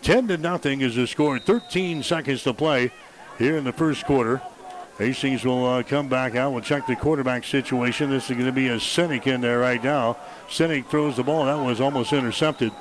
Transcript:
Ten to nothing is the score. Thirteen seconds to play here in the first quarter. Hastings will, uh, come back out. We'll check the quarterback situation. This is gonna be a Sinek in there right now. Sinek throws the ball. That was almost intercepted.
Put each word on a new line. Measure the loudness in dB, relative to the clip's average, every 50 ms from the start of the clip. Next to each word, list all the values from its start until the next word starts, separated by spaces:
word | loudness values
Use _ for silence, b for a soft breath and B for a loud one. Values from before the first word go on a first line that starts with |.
Ten | 4 4 4 4 4 2
to | 0 0
nothing | 0 -2 -2 0 0 0 0 2
is | 0 0 2
the | 0 -2 -2
score. | 2 2 2 2 2 0
Thirteen | 2 2 2 2 2 -2 -2 -2 -2 0 -2 -4 -2
seconds | -2 -2 -2 0 -2 -2 0 0
to | -2 -2
play | 0 2 2 4 4 2 0 -2 B B B B B B B -4
here | 0 2 2 2
in | 2 0
the | -2 -2
first | 0 0 0 0 -2 0
quarter. | 2 2 4 4 2 0 -2 -2 -10 -16 -16 -18 -16 -16 -16 -16 -16 -6
Hastings | -2 -2 -2 0 0 0 0 -2 0 0
will, | 0 0 2 2
uh, | 2 0 0 0
come | 0 -2 -2 0
back | 0 0 0 0 0 0
out. | 0 0 0 -2
We'll | -4 -2
check | -2 -2 -2 0
the | -2 -4
quarterback | 0 2 0 0 2 2 0 -2 -2 -4
situation. | -2 -2 -2 0 0 -2 0 0 0 0 0 -2 0
This | 0 -2 -2 -2
is | -2
gonna | -2 0 0 0
be | 0 0 0
a | 0
Sinek | -2 -2 -2 0 0 0 0 0 0 0
in | 0 0 2
there | 0 0 2 2
right | 2 2 2 0 0
now. | 0 0 2 2 0 -2 B B B B B B B
Sinek | 0 0 2 2 2 -2 -2
throws | -2 0 0 0 0 0
the | -2 0
ball. | 0 2 2 2
That | 2 0 0 0
was | -2 0 2
almost | 0 0 0 0 0 0 0
intercepted. | 0 0 0 0 0 0 0 2 0 -2 -2 -2 -6